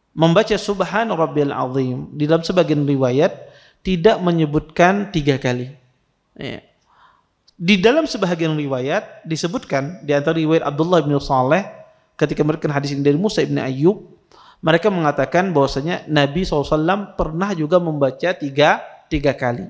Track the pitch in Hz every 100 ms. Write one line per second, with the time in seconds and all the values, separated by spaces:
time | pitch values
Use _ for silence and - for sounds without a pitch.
0 | _ 151 165 175 220 202 - 196 170 202
1 | 226 165 156 147 143 131 131 135 127 127
2 | 147 147 147 165 165 180 151 147 143 135
3 | 127 127 175 - - - _ _ 190 180
4 | 208 185 180 165 156 151 - - 175 202
5 | 202 170 143 131 127 123 127 147 _ _
6 | _ _ _ - 123 - _ _ _ _
7 | _ _ _ _ _ - 175 202 220 302
8 | 311 214 180 170 165 151 143 127 135 190
9 | - - 160 160 170 247 - 139 143 185
10 | 147 143 151 160 156 160 143 147 170 175
11 | 147 143 - 135 127 175 202 - - _
12 | _ - 147 151 151 160 156 143 143 143
13 | 143 147 208 170 143 139 127 131 165 208
14 | - - _ - - _ 160 165 214 180
15 | 151 143 131 175 190 147 135 139 156 -
16 | - 151 139 160 185 151 135 156 160 202
17 | 196 - 165 160 202 170 151 180 170 151
18 | 131 131 175 190 143 135 156 208 - -
19 | - 151 143 - 123 123